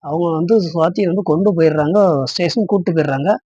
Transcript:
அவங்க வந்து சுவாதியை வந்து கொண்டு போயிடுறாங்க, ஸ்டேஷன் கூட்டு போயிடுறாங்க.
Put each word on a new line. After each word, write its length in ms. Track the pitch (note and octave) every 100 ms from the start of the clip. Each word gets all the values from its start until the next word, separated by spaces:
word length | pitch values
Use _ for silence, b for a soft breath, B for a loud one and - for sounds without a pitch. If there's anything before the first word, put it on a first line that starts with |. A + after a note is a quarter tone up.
அவங்க 220 | C#3 D#3+ F3
வந்து 220 | D#3+ E3+ A3+
சுவாதியை 420 | F3 E3 D#3+ F#3 F#3+
வந்து 180 | F#3
கொண்டு 260 | G3+ F3 G3
போயிடுறாங்க, 460 | E3+ D#3+ D3+ D3 G3 G3 D3 C3
ஸ்டேஷன் 420 | - E3+ A#3 G#3
கூட்டு 220 | G3+ F3
போயிடுறாங்க. 400 | E3 D3 C3+ D3+ A3+